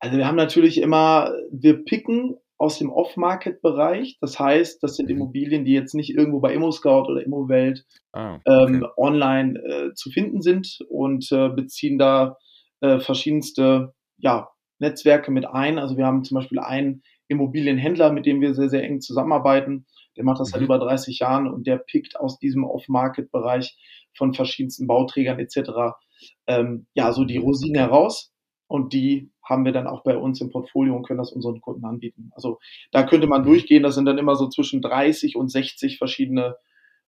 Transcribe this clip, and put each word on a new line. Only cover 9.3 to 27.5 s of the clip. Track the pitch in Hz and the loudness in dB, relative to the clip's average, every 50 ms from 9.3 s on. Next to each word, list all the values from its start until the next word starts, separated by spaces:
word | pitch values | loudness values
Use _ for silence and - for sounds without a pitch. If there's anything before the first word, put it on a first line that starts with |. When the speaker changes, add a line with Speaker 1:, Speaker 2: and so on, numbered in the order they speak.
| 135 135 131 131 131 - | 2 0 0 -2 -4 -6
Speaker 1:
äh, | - 135 147 147 143 143 - | -8 -6 -6 -6 -6 -6 -8
zu | - - 131 | -10 -14 -6
finden | - 196 202 - - 196 | -4 -4 -2 -2 -4 0
sind | 160 180 180 190 185 - - - - - | 2 2 2 2 -2 -6 -12 -16 -14 -10
und, | - - 135 135 139 131 131 - | -6 -4 -2 -2 -2 -4 -2 -2
äh, | 139 135 135 127 | 0 2 2 0
beziehen | 127 131 131 - - - - 147 139 135 | 0 -4 -6 -6 -8 -6 -4 -2 2 4
da, | 135 135 135 135 131 131 131 - _ _ _ _ _ _ _ _ | 4 4 6 4 2 0 -2 -8 _ _ _ _ _ _ _ _
äh, | 143 139 131 127 | 2 2 2 2
verschiedenste, | - - 135 131 - 156 151 151 - - - - 131 131 135 131 131 131 - _ _ _ _ _ | 2 -2 -4 -2 -2 -2 -2 -2 -2 -4 -2 2 4 4 4 2 0 -4 -10 _ _ _ _ _
ja, | - 131 120 110 104 - _ _ _ _ _ - | 0 0 0 0 -4 -8 _ _ _ _ _ -4
Netzwerke | 139 151 147 - - 151 147 147 147 147 | -4 -4 -4 2 4 6 6 6 4 0
mit | 135 131 127 | -2 -2 -2
ein. | - - 131 135 147 160 151 | -2 -4 -2 -2 -2 -2 -2
Also | 139 131 131 | -4 -4 -2
wir | 131 131 | 0 0
haben | 131 131 135 | 2 2 0
zum | 131 - 135 | 0 -2 -4
Beispiel | 131 127 - - - | -4 -4 -4 -4 -6
einen | - - 131 139 143 139 135 135 _ _ _ _ _ - | -4 -4 -4 -2 -2 -4 -4 -6 _ _ _ _ _ -4
Immobilienhändler, | 143 143 139 135 131 156 143 143 135 127 135 160 180 165 160 151 | -2 -2 -2 -2 -2 -2 0 0 0 0 0 0 4 4 4 4
mit | 151 143 - | 4 2 2
dem | 147 139 139 | 2 2 2
wir | 143 143 135 | 2 2 2
sehr, | 135 139 135 | 0 0 0
sehr | 139 135 - | 0 -2 -2
eng | - 143 135 | -4 -6 -8
zusammenarbeiten. | - - 120 131 131 160 151 139 131 139 135 139 135 135 139 135 - _ _ _ _ _ _ | -8 -4 -4 -2 0 0 0 2 4 4 4 4 2 -2 -6 -8 -10 _ _ _ _ _ _
Der | - 120 | -2 0
macht | 131 131 131 | 0 0 0
das | 131 107 | -2 -4
seit | 95 - | -2 -2
Speaker 2:
Mhm. | 135 | 0
Speaker 1:
über | 131 131 127 | 2 2 2
dreißig | 120 123 135 127 - 131 131 - | 2 0 -2 -2 -4 -8 -6 -4
Jahren | 127 127 131 139 139 123 | -2 0 0 0 0 -2
und | - 131 113 | -6 -6 -4
der | 135 127 127 | -2 -2 -2
pickt | - - - 143 - - - - | -4 -4 -4 -4 -4 -6 -8 -8
aus | 143 131 131 - | -6 -6 -6 -4
diesem | - 139 127 135 131 | -4 -2 -2 -2 -2
Off-Market-Bereich | - - - - - 131 127 131 135 131 - - - - 127 113 123 127 127 131 - - _ _ _ - - _ _ _ | -2 -6 -8 -4 -2 -2 0 0 -2 -4 -6 -8 -6 -6 -4 -2 -2 -2 -2 -4 -6 -12 _ _ _ -20 -20 _ _ _
von | - 139 131 131 | -2 -2 -2 0
verschiedensten | - 131 131 - - 135 131 - - 131 | -2 -4 -4 -4 -6 -8 -8 -6 -6 -2
Bauträgern | 120 117 127 131 131 - 143 131 127 127 123 | 0 2 2 0 0 -2 -2 -2 -2 -2 -4
et | 135 - | -8 -6
cetera, | - 143 135 - 107 120 120 117 - - _ _ _ _ - - _ _ _ | -6 -6 -6 -4 -4 -4 -4 -4 -6 -10 _ _ _ _ -20 -20 _ _ _
ähm, | - 127 120 120 120 120 117 - _ _ | -2 0 0 0 -2 -6 -10 -12 _ _
ja, | 139 117 117 | 0 0 0
so | 123 131 135 | 2 0 0
die | 127 123 131 | -2 -2 -2
Speaker 2:
Mhm, | 117 | 0
Speaker 1:
Rosinen | 135 | 0